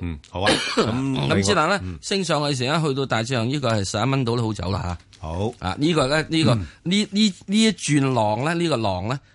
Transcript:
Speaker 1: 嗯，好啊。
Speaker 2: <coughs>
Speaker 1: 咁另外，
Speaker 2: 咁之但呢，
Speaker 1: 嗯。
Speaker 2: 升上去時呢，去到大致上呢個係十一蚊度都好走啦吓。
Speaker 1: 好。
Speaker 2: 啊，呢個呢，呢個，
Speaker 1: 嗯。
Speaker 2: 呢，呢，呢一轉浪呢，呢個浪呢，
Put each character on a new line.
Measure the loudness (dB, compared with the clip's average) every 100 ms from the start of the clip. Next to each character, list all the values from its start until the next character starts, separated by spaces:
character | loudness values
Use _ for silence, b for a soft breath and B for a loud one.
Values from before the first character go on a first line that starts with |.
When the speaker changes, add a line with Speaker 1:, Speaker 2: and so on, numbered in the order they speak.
Speaker 1:
嗯， | -8 -10 -10
好 | -2
啊。 | 0 0
Speaker 2:
<coughs> | 0
Speaker 1:
咁 | 0 0
另 | 0 -2 -2 0
外， | 2
Speaker 2:
咁 | 2
之 |
但 | 2 2
呢， | 0
Speaker 1:
嗯。 | -4 -8
Speaker 2:
升 | -4 -2
上 | 0 0 0
去 | -2
時 | 0
呢， | 0
去 | 0
到 | -2 -2
大 | -2
致 | 0
上 | -2 -2
呢 | 0
個 | 0
係 | 0
十 | 0 -2
一 | 0
蚊 | 0
度 | 0 0
都 |
好 | -2
走 | -2 -4
啦 | -4
吓。 | -4 -8 -12 -14 -8
Speaker 1:
好。 | -4 -4 -4
Speaker 2:
啊， | -6 -2
呢 | 0
個 | 2 2
呢， | 0 0
呢 | 2
個， | 2
Speaker 1:
嗯。 | 2 -2 B
Speaker 2:
呢， | -2 0 2
呢， | 2 2 0 -2
呢 | 2
一 | 4
轉 | 2 2 2 4
浪 | 2 2 0
呢， | 0
呢 | 0 0
個 | 0
浪 | 0 -2 -4
呢， | -6 b